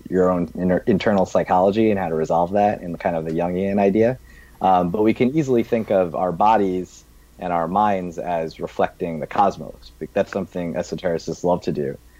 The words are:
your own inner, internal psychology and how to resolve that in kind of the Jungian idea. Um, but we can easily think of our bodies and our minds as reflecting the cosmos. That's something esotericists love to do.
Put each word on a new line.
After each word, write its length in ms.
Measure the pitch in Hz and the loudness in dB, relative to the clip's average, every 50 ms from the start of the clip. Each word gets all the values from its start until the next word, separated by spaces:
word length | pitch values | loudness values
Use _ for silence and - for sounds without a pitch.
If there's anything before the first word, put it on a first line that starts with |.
| - - | -6 -2
your 180 | 90 92 90 90 | 0 2 2 4
own 220 | 90 87 87 - - 90 | 2 0 -2 -4 -6 -4
inner, 240 | 90 92 90 85 - | 0 0 0 0 2
internal 380 | 120 101 87 - 113 104 95 90 | 0 0 2 2 2 2 2 0
psychology 680 | - - 90 85 - 95 90 95 101 98 113 110 107 | 0 0 -2 0 2 2 2 4 2 2 2 2 2
and 80 | 101 95 | 2 0
how 100 | 92 82 | -2 -2
to 60 | 80 | -2
resolve 380 | 80 78 80 85 85 87 87 | -2 -2 0 0 0 0 2
that 300 | 98 104 101 104 110 - | 2 2 2 2 0 -2
in 140 | 90 87 82 - | -6 -10 -8 -4
kind 180 | - 92 85 | -4 -2 -2
of 80 | 80 80 | -2 -4
the 60 | 80 | -4
Jungian 480 | 80 82 87 87 90 92 98 98 101 101 | -2 -2 -2 -2 -2 -2 -2 0 0 2
idea. 400 | 98 98 95 110 110 120 131 - - - - - - - - - | 2 4 4 4 2 2 0 -2 -10 -20 -20 -20 -20 -20 -8 0
Um, 300 | 92 95 92 90 90 85 | 2 4 4 4 2 2
but 120 | 90 107 | 0 2
we 120 | 107 113 107 | 2 2 2
can 200 | - 123 127 147 | 2 2 2 2
easily 260 | 160 143 131 123 117 | 0 0 2 2 2
think 280 | 107 - 120 113 104 - | 2 0 -2 -2 0 2
of 240 | 104 95 92 85 71 | 2 2 2 2 0
our 180 | 67 92 90 | -2 -2 -2
bodies 720 | 85 82 104 107 110 104 98 92 90 92 87 - - - - _ - - - _ - - | 0 2 4 4 4 4 2 0 -2 -4 -6 -8 -12 -20 -20 _ -20 -20 -20 _ -14 -10
and 140 | 90 90 | -6 -2
our 140 | 85 85 82 82 | -2 -2 0 0
minds 500 | 95 101 107 104 98 92 90 87 80 82 | 2 2 2 2 2 -2 -4 -6 -8 -8
as 420 | - 87 85 82 82 78 - - | -6 -4 -4 -4 -4 -6 -8 -8
reflecting 600 | 82 - - - 92 - - - 90 85 82 76 | -10 -8 -2 -2 -2 -2 -2 -6 -6 -6 -6 -6
the 60 | 67 | -8
cosmos. 640 | - - 104 101 95 - - - - - - - - - - 78 - | -4 0 0 0 0 0 -4 -12 -16 -16 -20 -20 -20 -16 -14 -10 -4
That's 200 | - 98 95 - | -2 -2 -2 -2
something 420 | - 101 90 - - 90 87 82 - | -2 -6 -6 -6 -6 -6 -6 -4 -4
esotericists 720 | - 85 - - 78 - 90 82 80 - 82 80 - - | -6 -6 -6 -6 -4 -2 -2 -2 -2 -4 -6 -8 -2 0
love 180 | 87 90 87 | 0 0 0
to 100 | - 90 | -2 -4
do. 240 | 78 78 71 67 69 - - - _ | -4 -4 -4 -6 -6 -10 -16 -20 _